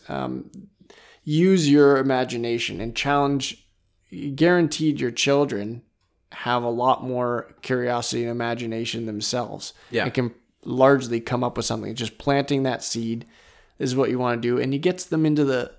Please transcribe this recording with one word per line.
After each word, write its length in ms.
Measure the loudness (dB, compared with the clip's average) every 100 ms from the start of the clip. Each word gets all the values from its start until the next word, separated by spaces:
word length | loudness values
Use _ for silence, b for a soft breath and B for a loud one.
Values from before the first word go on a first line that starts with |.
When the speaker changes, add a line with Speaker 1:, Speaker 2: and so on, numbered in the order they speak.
| -10
Speaker 1:
Um, 400 | -6 -6 -8 -12 -18 -20 _ _ B B B
use 440 | -2 4 6 6 6
your 280 | 8 8 6
imagination 840 | 4 0 -2 -4 -2 -2 -2 -6
and 140 | -8
challenge. 720 | -4 -2 0 2 0 -4 -10 _ _ _ _ _ -12 -10 0
Guaranteed 640 | 4 4 2 0 -2 0
your 100 | -2
children 720 | 0 2 2 2 -2 -8 -10 -16 _ _ _ _
have 300 | -8 -2 0
a 80 | 0
lot 320 | 0 2 2
more 480 | -2 -4 -2 -4 -8 -14
curiosity 640 | -4 -2 0 -2 -2 -4
and 80 | -4
imagination 760 | -4 -4 -4 -6 -6 -6 -6 -6
themselves. 680 | -6 -4 -4 -4 -8 -14 b b
Speaker 2:
Yeah. 140 | -4
Speaker 1:
And 100 | -2
can 200 | -2 -4 -6 _ _
largely 560 | -6 4 6 6 2 -4
come 220 | -4 -4
up 120 | -2 -4
with 100 | -4
something. 280 | -4 -6
Just 240 | -8 -8 -4
planting 440 | 0 0 0 0
that 200 | 0 -2
seed 420 | -4 -4 -4 -6 -8 b b b b -6
is 180 | -2 0
what 140 | 2
you 80 | 0
wanna 220 | 0 0
do. 180 | 0 0
And 140 | 0
it 60 | 0
gets 260 | 0 -2
them 220 | -2 0 2
into 180 | 4
the, 280 | 2 0 -4